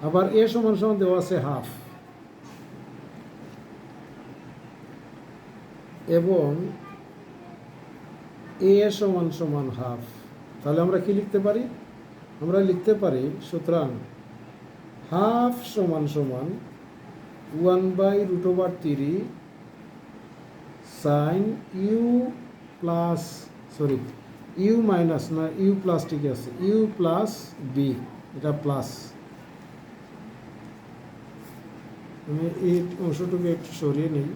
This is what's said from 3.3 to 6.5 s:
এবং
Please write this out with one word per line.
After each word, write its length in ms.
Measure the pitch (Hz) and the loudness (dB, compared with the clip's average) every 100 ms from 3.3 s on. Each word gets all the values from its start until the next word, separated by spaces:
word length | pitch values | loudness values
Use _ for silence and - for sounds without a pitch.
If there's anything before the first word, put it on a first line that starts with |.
| - - - - - - - - - - 127 - - - - - 117 - - - - - - - - - - - 170 | -18 -18 -18 -18 -18 -18 -18 -18 -18 -16 -16 -16 -18 -18 -18 -18 -18 -18 -18 -18 -20 -18 -18 -18 -18 -18 -16 2 4
এবং 300 | 170 185 143 | 6 4 4